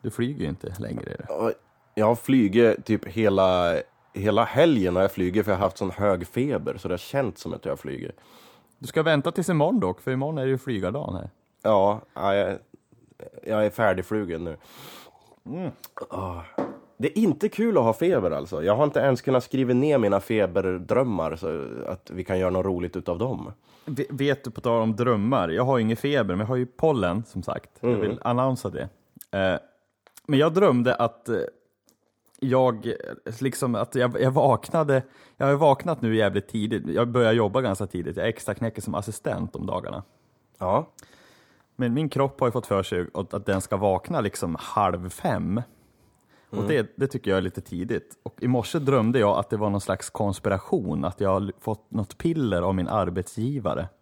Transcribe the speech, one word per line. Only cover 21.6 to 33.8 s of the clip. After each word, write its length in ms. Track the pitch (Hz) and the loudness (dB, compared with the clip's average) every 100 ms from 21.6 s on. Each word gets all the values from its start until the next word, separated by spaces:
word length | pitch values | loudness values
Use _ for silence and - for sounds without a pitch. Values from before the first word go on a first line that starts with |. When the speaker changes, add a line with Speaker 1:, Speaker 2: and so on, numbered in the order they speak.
| 67 58 - | -8 -10 -10
Speaker 2:
att 240 | 90 - | -10 -10
vi 100 | 90 | -12
kan 160 | 92 92 | -4 0
göra 100 | 92 | 0
något 160 | 92 95 | 0 -2
roligt 300 | 90 87 90 | -2 -4 -6
utav 220 | - 87 | -6 -4
dem. 340 | 123 113 - 104 _ _ - | -4 -6 -10 -16 _ _ -10
Speaker 1:
Ve-, 200 | 135 139 | -6 -6
vet 340 | 131 139 135 | -2 0 0
du, 80 | 123 | -4
på 100 | - | -4
tal 200 | 123 117 | 0 2
om 140 | 110 107 | 2 2
drömmar, 540 | 120 110 107 135 85 | 2 2 2 2 0
jag 140 | 82 | 0
har 140 | 127 127 | 2 2
ju 60 | |
ingen 140 | 110 117 | 2 0
feber, 380 | 139 143 101 90 | 0 0 0 -2
men 40 | |
jag 80 | 107 | -2
har 80 | 127 | -2
ju 100 | 127 | -4
pollen, 580 | - 160 131 90 95 117 | 0 2 4 0 -2 -6
som 160 | 92 | -8
sagt. 400 | - - - _ | -6 -8 -10 _
Speaker 2:
Mm. 120 | 120 110 | -2 0
Speaker 1:
Jag 60 | |
vill 180 | 104 - | -2 -2
annonsa 460 | - 123 131 127 98 | -2 0 0 0 -6
det. 200 | 73 65 _ _ - - | -6 -8 _ _ -20 -8
Eh, 280 | 98 95 85 - _ _ _ _ - - | 0 2 0 -6 _ _ _ _ -16 0
men 120 | 139 | 4
jag 140 | 156 | 4
drömde 420 | 165 196 123 120 - | 6 4 6 2 2
att, 340 | 117 - - | 0 -2 -4
eh, 60 | 107 64 _ _ _ _ _ _ _ _ _ | -4 -4 _ _ _ _ _ _ _ _ _
jag, 480 | 135 127 127 110 113 | 0 4 4 0 -6
eh, 460 | - - - - 113 | -8 -10 -12 -12 -4
liksom, 360 | 135 - 131 | -4 -2 -2
att 200 | 110 | -2